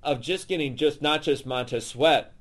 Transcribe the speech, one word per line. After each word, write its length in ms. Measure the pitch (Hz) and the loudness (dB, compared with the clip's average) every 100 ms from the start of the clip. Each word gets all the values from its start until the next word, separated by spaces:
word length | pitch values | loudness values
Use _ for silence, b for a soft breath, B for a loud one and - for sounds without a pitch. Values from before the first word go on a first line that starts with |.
of 180 | 143 139 | -2 -2
just 280 | 120 185 - | -2 -6 -2
getting 280 | 180 147 120 | -2 -2 0
just, 240 | 151 147 | 0 0
not 220 | 147 151 | 0 0
just 240 | 151 139 135 | 0 -2 0
Montez 400 | 127 120 120 110 | -4 -2 -6 -6
Sweat 460 | 120 156 139 - - | 2 4 4 0 -18